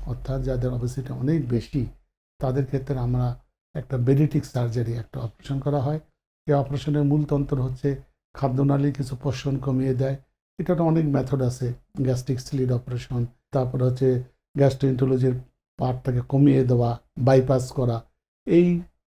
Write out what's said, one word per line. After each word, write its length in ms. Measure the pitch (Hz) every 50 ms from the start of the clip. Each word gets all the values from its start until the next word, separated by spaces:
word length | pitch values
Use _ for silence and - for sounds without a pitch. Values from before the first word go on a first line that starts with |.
| -
অর্থাৎ 360 | 120 117 - - - 131 135
যাদের 300 | 127 135 127 127 123 127
ওবেসিটি 400 | 123 120 123 120 - 139 120 127
অনেক 360 | 127 127 127 143 165 160 131 120
বেশি, 380 | 123 113 - - - 143 113 - - _ _ _ _ _ _ _ _ -
তাদের 280 | 139 131 127 143 139
ক্ষেত্রে 320 | - - 135 131 - 139 127
আমরা 420 | 123 123 123 123 123 123 123 - - _ _ _ _ _ -
একটা 220 | 151 123 - 131
বেরিটিক 480 | 123 120 123 139 139 156 143 - 123 -
সার্জারি, 480 | - - 123 123 120 110 123 117 117
একটা 280 | 117 120 110 - - 135
অপারেশন 400 | 123 110 - _ - - 139 135
করা 200 | 135 147 143 143
হয়। 200 | 120 143 151 156 - _ _ _ _ _ _ _ -
এই 60 | -
অপারেশনের 520 | 143 143 139 135 143 139 - 156 143 147 147
মূল 200 | 143 147 151 147
তন্ত্র 380 | 143 147 143 143 - 143 131
হচ্ছে 400 | 127 127 127 - - 143 135 135 - _ _ _ _ _ -
খাদ্যনালীর 600 | - 143 135 123 131 139 135 139 139 143 147 143
কিছু 220 | 139 135 127 139
পোষণ 420 | 123 - 143 127 - - 143 139 135
কমিয়ে 360 | 135 139 131 131 131 135 131
দেয়। 220 | 123 135 135 135 139 - _ _ _ _ _ _ -
এটার 220 | 170 - 180 156
অনেক 240 | 170 160 160 165 156
মেথড 380 | 147 139 135 127 131 143 131
আছে, 300 | 127 123 123 - 131 120 123 - _ _ - 147
গ্যাস্ট্রিক 400 | 135 127 131 127 - - 131 127
স্লিট 320 | - - 147 135 127 123
অপারেশন, 540 | 123 120 - - 123 120 - - 127 120 117 120 - _ _ _
তারপরে 340 | - 135 127 127 127 135 127
হচ্ছে 380 | 127 127 - 135 131 127 127 127 - _ _ _ _ -
গ্যাস্ট্রোএন্টারোলজির 800 | 143 139 135 135 - 139 135 127 123 139 131 131 127 127 131 127 127 - _ _ _ _ _ _ -
পার্টটাকে 420 | - 127 127 127 - 131 123 123
কমিয়ে 440 | 123 - 139 135 143 143 135 135 131
দেওয়া, 340 | 123 127 120 120 117 117 - _ _ - -
বাইপাস 540 | 120 131 131 131 127 135 135 127 131 -
করা। 320 | - 135 123 120 113 113 - _ _ _ _ _ _ _ -
এই 360 | - 170 170 175 175 175 170 175 - _ _ _ _